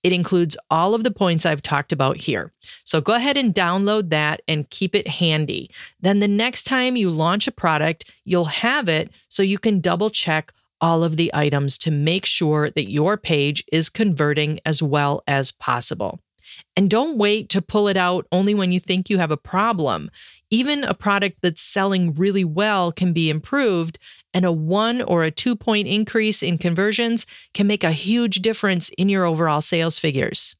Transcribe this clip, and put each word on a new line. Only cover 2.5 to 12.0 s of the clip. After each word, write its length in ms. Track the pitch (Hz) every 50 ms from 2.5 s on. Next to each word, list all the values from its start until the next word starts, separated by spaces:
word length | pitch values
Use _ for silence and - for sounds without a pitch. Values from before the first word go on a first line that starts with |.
| _ _ - - - - _
So 180 | - - 160
go 120 | 143 - 220
ahead 240 | 240 240 285 277
and 180 | 277 269 226 170
download 560 | 196 180 170 175 196 196 202 214 214 202 165
that 320 | 156 151 151 151 156 - _
and 220 | - 160 151 143 _
keep 240 | - - 190 185 -
it 140 | 202 -
handy. 640 | - 151 - 180 165 156 156 151 139 - - - - - - - - _ _
Then 200 | - 185 202 202
the 80 | 208
next 380 | 202 202 208 226 254 240 - -
time 300 | - 262 254 247 254 254
you 140 | 247 208 180
launch 380 | 160 156 160 165 185 208 -
a 40 | -
product, 600 | - - - 170 156 151 151 160 165 _ - - - _ _
you'll 220 | - 180 175 170
have 420 | 156 143 - - 233 262 294 254
it 220 | 175 160 156 160 - _ _ _ _
so 120 | - -
you 160 | 196 190 196
can 220 | 190 - 226 208 190
double 320 | 160 180 175 175 208 214
check 420 | 208 - - 175 156 156 156 - _ _ _ _ _ _
all 240 | 165 165 165 165 170
of 140 | 170 160
the 140 | 156 165 - -
items 460 | 151 151 147 143 139 143 139 135 -
to 100 | - 165
make 380 | 156 143